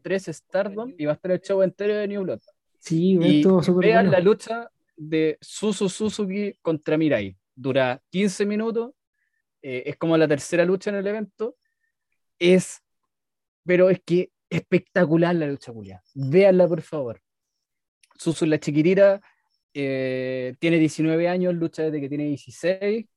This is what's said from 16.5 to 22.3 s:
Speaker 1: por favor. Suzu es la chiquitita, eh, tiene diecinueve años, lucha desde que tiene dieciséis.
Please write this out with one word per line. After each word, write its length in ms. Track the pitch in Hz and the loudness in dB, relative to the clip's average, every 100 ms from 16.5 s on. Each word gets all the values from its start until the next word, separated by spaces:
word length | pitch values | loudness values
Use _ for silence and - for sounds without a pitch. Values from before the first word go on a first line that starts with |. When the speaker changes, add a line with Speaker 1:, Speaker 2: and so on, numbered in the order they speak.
| 185 170 | 6 4
Speaker 1:
por 140 | 165 | 0
favor. 400 | - 156 120 107 _ _ _ _ _ _ _ _ _ - | -6 -8 -8 -10 _ _ _ _ _ _ _ _ _ -8
Suzu 280 | 165 151 160 | -6 -2 0
es 40 | |
la 100 | 151 | 0
chiquitita, 640 | - 147 160 190 196 202 _ _ _ _ _ | 0 0 2 4 4 2 _ _ _ _ _
eh, 840 | 147 139 131 131 131 127 131 127 127 | -8 -4 -4 -4 -4 -6 -6 -8 -4
tiene 180 | 165 165 | 0 2
diecinueve 500 | 156 - 156 160 175 | 2 0 -2 0 0
años, 240 | 185 180 | 0 -2
lucha 300 | 170 165 - | -2 -4 -4
desde 180 | 156 151 | -6 -4
que 80 | 139 | -6
tiene 160 | 147 | -6
dieciséis. 800 | 147 | -4